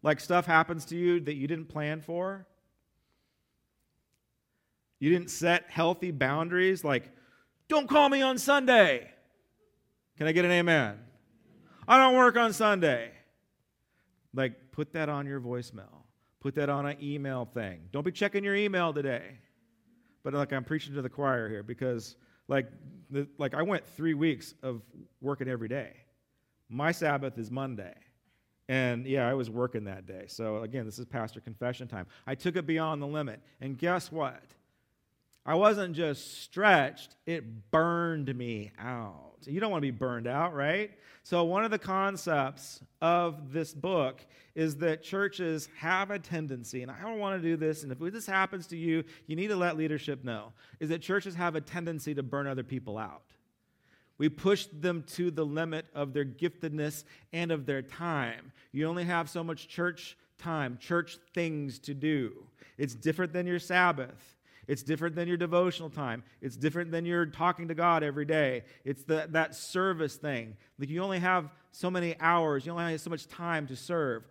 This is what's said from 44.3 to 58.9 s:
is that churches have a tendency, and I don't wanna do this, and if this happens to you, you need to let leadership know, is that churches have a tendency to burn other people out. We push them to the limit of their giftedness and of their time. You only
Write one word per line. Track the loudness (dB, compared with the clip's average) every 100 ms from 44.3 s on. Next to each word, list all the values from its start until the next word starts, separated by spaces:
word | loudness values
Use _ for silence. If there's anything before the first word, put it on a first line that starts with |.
| -20 _
is | -2 -2 0
that | -2 -2
churches | -4 -2 -2 -2 -4 -4 -6 -8
have | 0 0 0
a | -6
tendency, | -6 -6 -6 -8 -8 -8
and | -8
I | -12
don't | -10 -6
wanna | -4 -2
do | 0 0
this, | 0 -2
and | -6
if | -6
this | -6 -8 -2
happens | 0 0 -2 -10
to | -4
you, | 0 0 0 -12 -8
you | -4
need | 0
to | 2
let | 0 0
leadership | -2 -2 -4 -8
know, | -6 -8 -10 -20 -20 -10
is | -4
that | -4
churches | 0 -2 -2
have | -4 -2
a | -2
tendency | -6 -8 -6 -6 -6
to | -4
burn | -4 -4 -4
other | -4
people | -6 -8 -8 -8
out. | -8 -12 _ _ _ _ _ _ _ _ _ _
We | 0
push | 2 2 2 0
them | -4 -2 -2 -6
to | -2 -2
the | 0 -2
limit | -2 -4 -4 -8
of | -6 -4
their | -2 -4
giftedness | -2 -4 -4 -8 -4 -4 -6 -16 -20 _
and | -6 -2
of | -2
their | -2 -4
time. | -6 -8 -4 -2 -2 -6 -16 -20 _
You | -4
only | -2